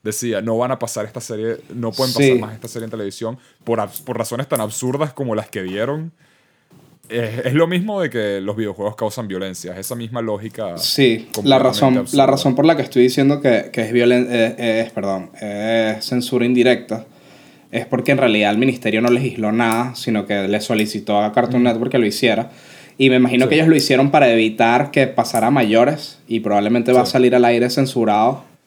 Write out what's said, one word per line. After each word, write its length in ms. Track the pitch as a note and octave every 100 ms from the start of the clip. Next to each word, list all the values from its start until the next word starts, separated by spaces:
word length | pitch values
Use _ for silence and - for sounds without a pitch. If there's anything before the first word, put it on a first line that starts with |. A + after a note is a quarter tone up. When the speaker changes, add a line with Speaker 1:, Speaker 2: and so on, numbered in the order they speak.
Speaker 1:
decía, 380 | G#2+ G#2+ A#2+ G#2
"No 160 | A2 A2+
van 140 | B2+
a 80 | C3
pasar 260 | A#2 A2 G#2+
esta 160 | B2
serie, 360 | - A2 A2+ A2+ -
no 180 | A#2 A#2
pueden 220 | G#2+ B2+
pasar 180 | C#3 C#3
Speaker 2:
Sí. 60 | B2
Speaker 1:
más 140 | G#2+
esta 140 | A2 A2+
serie 180 | A#2 A2
en 60 |
televisión 460 | A2 G2+ - A2+ B2+ _ _
por 160 | - A2+
ab-, 240 | G#2 -
por 140 | - A2+
razones 300 | A2 A#2+ C3+
tan 120 | C#3
absurdas 520 | G#2+ - B2+ C#3 D#3
como 220 | - C3 G#2+
las 140 | G#2+
que 120 | G#2+
dieron". 520 | F#2 G2 A#2+ D3+ D#3+ _ _ _ _ _ _ _ _ _ _
Es, 380 | A#2 A2+ A2+ B2+
es 80 |
lo 140 | C#3+ E3
mismo 340 | F3+ G#3 G3+
de 80 | D#3+
que 320 | A#2 G#2 G2
los 140 | G2 G#2
videojuegos 400 | G#2 G2 G2+ G#2+
causan 320 | A2 - G#2+
violencia, 460 | F#2 F#2+ F2+ F2
es 40 | F2+
esa 160 | F#2+
misma 300 | A#2+ A2+ A#2+
lógica 520 | A2+ G#2 A2 - G#2 E2+
Speaker 2:
Sí, 480 | - - B2+ A2 -
la 40 |
Speaker 1:
completamente 300 | - G#2 C3 B2
Speaker 2:
razón, 280 | A#2+ C3+ B2+
Speaker 1:
absurda. 180 | B2 C#3
Speaker 2:
la 80 | C3
razón 240 | C3+ C#3+ B2+
por 100 | D#3
la 100 | D3+
que 60 |
estoy 220 | C3+ B2+
diciendo 380 | B2+ C3+ C#3 C#3+
que, 280 | C#3 A2+ -
que 100 | -
es 80 | A2
violen-, 320 | A#2+ A#2+ B2 B2
eh, 280 | A#2+ A2 A2+
eh, 260 | A#2 A2 A2+
es, 40 |
perdón, 380 | - G2 F#2+ F2 -
es 640 | G#2 G#2 A2 A2+ A2 A2
censura 440 | - B2 B2 B2 A#2+
indirecta, 580 | B2 B2 A#2+ - A2 - - - - - _ _
es 140 | A2+ -
porque 260 | A#2 -
en 60 | C#3
realidad 320 | B2+ G#2+ G#2
el 80 | G#2
ministerio 460 | C3 B2+ A2+ A2
no 60 | A#2+
legisló 420 | B2 C3 A2 G#2+
nada, 420 | A2 A#2 A2+ B2
sino 320 | B2 - G#2+ G2
que 220 | G2+ G2
le 120 | G#2
solicitó 580 | - A2 G#2+ G#2+ - G#2
a 100 | G#2+
Cartoon 300 | B2 A#2+ B2
Speaker 1:
Ujú. 120 | B2
Speaker 2:
Network 180 | A2+ B2+
que 80 | B2
lo 80 | G#2+
hiciera. 420 | - B2 G#2+ A#2 - - - - -
Y 140 | C3+
me 60 | B2+
imagino 280 | B2 B2+ A#2+
Speaker 1:
Sí. 40 |
Speaker 2:
que 60 | D#3
ellos 120 | E3
lo 80 | D#3
hicieron 340 | - E3+ C#3
para 220 | D3+ C3
evitar 580 | A#2 A2+ A2 A#2 B2 C#3+
que 160 | C#3+ C3
pasara 420 | - A#2+ A#2 A2
a 40 |
mayores 680 | C#3 A2 A2+ B2 - - - -
y 120 | A2+
probablemente 520 | A2 G2+ G#2 A#2+ A#2+
va 100 | B2+
a 40 | B2
Speaker 1:
Sí. 60 |
Speaker 2:
salir 240 | B2+ B2 B2
al 100 | A#2+
aire 240 | A#2 B2
censurado. 760 | B2 C3+ B2+ A2 G#2 A2+ C#3 - _